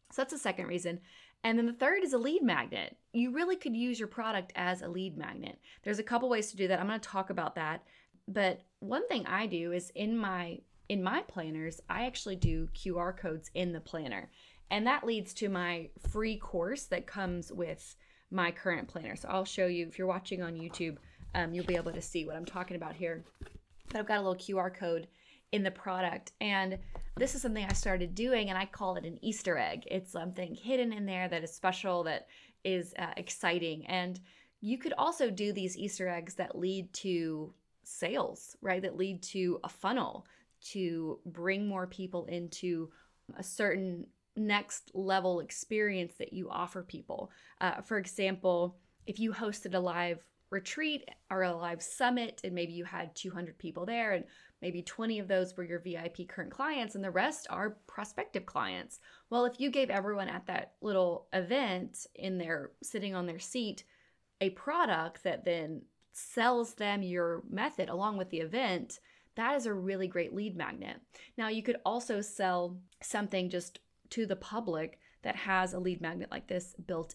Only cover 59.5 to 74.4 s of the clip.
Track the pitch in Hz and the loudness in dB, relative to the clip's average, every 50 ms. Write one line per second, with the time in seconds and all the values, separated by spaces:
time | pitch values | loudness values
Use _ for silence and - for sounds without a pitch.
59.5 | 240 - 269 277 240 277 262 - 196 196 190 208 208 202 190 - - 180 - - | 2 0 0 2 4 4 4 4 4 2 2 0 0 0 -2 -2 -4 -6 -4 -4
60.5 | 180 - - - _ _ - 214 202 190 180 175 170 - - _ - 190 175 175 | -4 -4 -4 -6 _ _ -2 2 6 6 6 6 4 0 -4 _ 0 0 2 2
61.5 | 240 285 262 208 185 185 185 - - - - - _ - - 190 185 180 170 165 | 2 2 2 2 0 -2 -2 -6 -8 -10 -12 -12 _ -6 -4 -2 0 0 0 0
62.5 | 165 147 139 - - _ - - - 202 202 202 190 180 175 175 165 180 - - | -2 -2 -2 -8 -12 _ -8 -6 -4 -2 -2 -2 -2 -2 -2 -2 -4 -6 -8 -4
63.5 | - 254 226 208 - - - _ _ _ _ _ _ _ _ _ _ _ 196 190 | -2 -2 -2 -2 -4 -6 -12 _ _ _ _ _ _ _ _ _ _ _ 0 0
64.5 | 185 - - 285 311 349 339 226 180 160 160 170 - - - 180 170 - - 180 | 0 0 -4 0 2 4 4 4 4 2 2 -2 -6 -2 0 0 0 2 2 2
65.5 | 170 165 156 156 160 - - _ _ _ _ _ - - - - - 240 233 247 | 2 2 0 -4 -6 -8 -10 _ _ _ _ _ -12 -10 -10 -4 0 4 6 6
66.5 | 247 240 233 226 - - 208 202 202 202 190 180 180 180 170 170 170 - - - | 6 6 2 0 -2 -2 0 2 2 2 0 0 2 2 2 2 0 -2 -4 -4
67.5 | - 196 240 294 - - - - 170 180 202 214 208 190 185 185 175 165 160 160 | -2 0 0 0 0 0 0 0 0 2 2 2 2 0 -2 -2 -2 -4 -2 0
68.5 | 190 247 262 202 180 170 - - - - - - - - _ _ _ 220 226 254 | 0 2 2 2 2 0 -2 -6 -10 -16 -16 -20 -20 -20 _ _ _ 0 2 4
69.5 | 294 277 233 226 202 190 180 196 196 190 190 180 185 175 170 - - 196 208 214 | 4 4 2 0 0 0 0 0 0 0 -2 0 0 0 0 0 -2 -2 -2 -2
70.5 | 185 170 156 - - - - - - - - _ - - - - _ 240 226 220 | -2 -4 -4 -4 -6 -6 -8 -10 -10 -12 -14 _ -20 -20 -20 -12 _ -4 -2 0
71.5 | 220 220 214 247 233 - - 185 226 240 240 - 220 202 208 - - - 196 185 | -2 0 0 0 0 2 2 2 2 2 0 0 0 0 0 -4 -2 2 2 4
72.5 | 180 175 175 175 180 180 - _ _ _ - - - 208 208 196 196 185 180 180 | 4 4 2 0 -2 -8 -12 _ _ _ -6 -2 0 0 0 2 2 2 2 2
73.5 | 185 180 170 - - - - _ _ _ _ - - 233 226 190 190 185 | 0 -2 -4 -4 -12 -18 -20 _ _ _ _ -6 -2 -2 0 0 0 -2